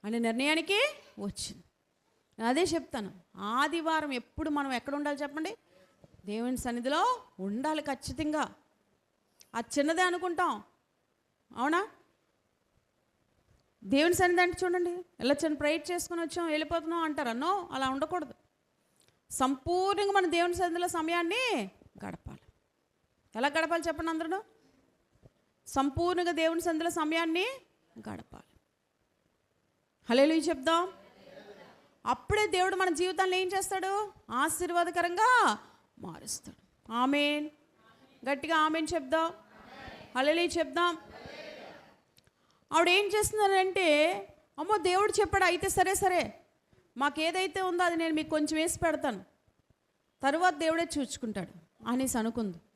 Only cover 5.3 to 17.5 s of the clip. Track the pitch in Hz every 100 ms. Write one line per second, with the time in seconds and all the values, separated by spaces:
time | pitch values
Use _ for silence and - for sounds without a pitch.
5.3 | 285 320 453 _ _ _ _ - - 185
6.3 | 214 240 254 247 240 247 302 427 494 -
7.3 | - 190 214 285 311 302 269 - 254 302
8.3 | 302 240 - _ _ _ _ _ _ _
9.3 | _ - 226 233 285 285 330 370 349 359
10.3 | 330 330 214 - _ _ _ _ _ _
11.3 | _ _ - 262 339 403 - _ _ _
12.3 | _ _ _ _ _ _ _ _ _ _
13.3 | _ _ _ _ _ 196 269 330 359 359
14.3 | 349 359 359 370 359 349 349 359 _ 247
15.3 | 285 320 285 294 320 330 349 - 339 330
16.3 | 349 339 302 311 339 320 339 320 294 262
17.3 | 233 311